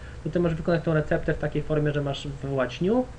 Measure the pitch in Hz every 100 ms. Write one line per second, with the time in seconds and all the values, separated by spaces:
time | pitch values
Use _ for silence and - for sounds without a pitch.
0 | - - 160 175 175 165 170 165 170 156
1 | 151 170 - 156 151 151 - 151 147 147
2 | 139 139 147 139 139 135 123 - 180 247
3 | 254